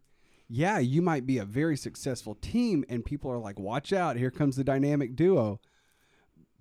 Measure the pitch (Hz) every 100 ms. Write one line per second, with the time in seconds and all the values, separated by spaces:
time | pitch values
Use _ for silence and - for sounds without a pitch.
0 | _ _ _ _ - 117 175 208 123 143
1 | 175 151 127 127 101 123 165 143 113 -
2 | 123 117 110 104 - 233 240 165 - 120
3 | - 143 139 123 101 101 98 131 - 190
4 | 170 120 127 - 143 131 135 139 143 147
5 | 123 131 175 170 107 98 - _ _ _
6 | _ _ _ _ _ _